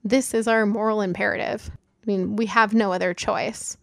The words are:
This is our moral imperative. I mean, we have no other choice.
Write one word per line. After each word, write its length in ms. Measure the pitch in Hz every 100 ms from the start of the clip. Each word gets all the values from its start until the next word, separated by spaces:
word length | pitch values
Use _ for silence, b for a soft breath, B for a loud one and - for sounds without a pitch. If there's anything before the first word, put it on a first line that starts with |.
This 300 | 208 254 254
is 140 | 226 226
our 180 | 226 214
moral 360 | 208 214 214
imperative. 680 | 196 175 202 - - 214 - - _ _
I 40 | 220
mean, 320 | 196 185 208
we 80 | 220
have 280 | 226 220
no 200 | 226 208
other 200 | 180 185
choice. 600 | 175 - 202 214 226 - -